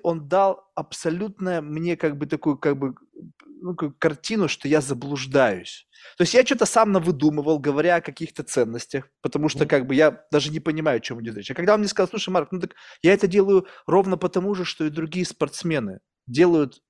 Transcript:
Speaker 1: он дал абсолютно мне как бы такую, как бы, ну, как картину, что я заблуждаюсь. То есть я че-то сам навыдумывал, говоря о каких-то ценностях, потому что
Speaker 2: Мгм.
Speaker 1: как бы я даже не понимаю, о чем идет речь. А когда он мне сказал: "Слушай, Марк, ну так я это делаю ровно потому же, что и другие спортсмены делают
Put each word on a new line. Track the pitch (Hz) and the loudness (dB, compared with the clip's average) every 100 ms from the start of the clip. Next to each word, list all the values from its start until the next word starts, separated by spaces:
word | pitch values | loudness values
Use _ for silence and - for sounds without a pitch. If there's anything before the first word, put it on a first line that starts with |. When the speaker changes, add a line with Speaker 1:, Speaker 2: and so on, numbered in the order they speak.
Speaker 1:
он | 170 165 143 | -2 -4 0
дал | 185 196 190 _ - | 2 2 0 _ -10
абсолютно | 156 - 170 175 214 202 185 170 | -10 -6 -4 -4 -6 -6 -4 -4
мне | 147 156 170 170 | -6 -6 -4 -2
как | 160 143 | -2 -4
бы | 147 | -6
такую, | 147 156 135 | -4 -2 0
как | 151 139 | 0 -2
бы, | 135 - _ - 165 _ | -4 -8 _ -20 -20 _
ну, | - - 180 | -20 -14 -10
как | 170 156 - | -6 -8 -2
картину, | 160 147 - 220 160 | -2 -2 -4 -2 -2
что | - 139 | -2 0
я | 156 | 0
заблуждаюсь. | 139 123 139 139 131 139 120 92 87 - _ _ - - | 0 -6 -6 -8 0 4 4 2 -8 -18 _ _ -10 -2
То | |
есть | 175 | 2
я | 247 | 4
че-то | 254 262 208 | 4 2 2
сам | 233 214 | 2 4
навыдумывал, | 190 165 139 151 151 147 151 | 2 0 0 0 0 0 0
говоря | 143 143 170 170 | 0 0 2 0
о | |
каких-то | 160 - 160 - | -2 -10 -12 -12
ценностях, | 131 135 113 120 - 139 - _ | -4 -2 -2 -4 -8 -10 -10 _
потому | 131 147 151 | -6 -2 -2
что | 139 147 | 0 2
Speaker 2:
Мгм. | |
Speaker 1:
как | 143 127 | 2 2
бы | 135 | 4
я | 151 123 - | 4 2 -2
даже | 147 147 | -2 -2
не | 156 | -6
понимаю, | 165 156 156 117 | -4 -2 -2 -2
о | |
чем | - 120 | -4 -10
идет | 113 107 | -10 -10
речь. | 101 | -10
А | |
когда | 135 180 | -4 2
он | 214 | 2
мне | 208 | 2
сказал: | - 180 | 0 -2
"Слушай, | 208 - | -2 -2
Марк, | 185 143 | -2 -2
ну | 185 | -6
так | 185 - - - | -8 -12 -20 0
я | 165 | 4
это | 196 190 | 4 4
делаю | 202 196 190 - - - | 2 4 4 2 -12 0
ровно | 180 190 180 | 2 2 0
потому | 180 185 196 | -2 -2 -2
же, | 190 | -4
что | 170 - | -6 -4
и | 156 | -4
другие | 156 160 180 175 | -4 -6 -4 -4
спортсмены | - 143 - 175 151 104 95 _ _ - | -4 -6 -4 -4 -4 -4 -10 _ _ -4
делают | 127 175 165 131 - | 2 4 4 0 -4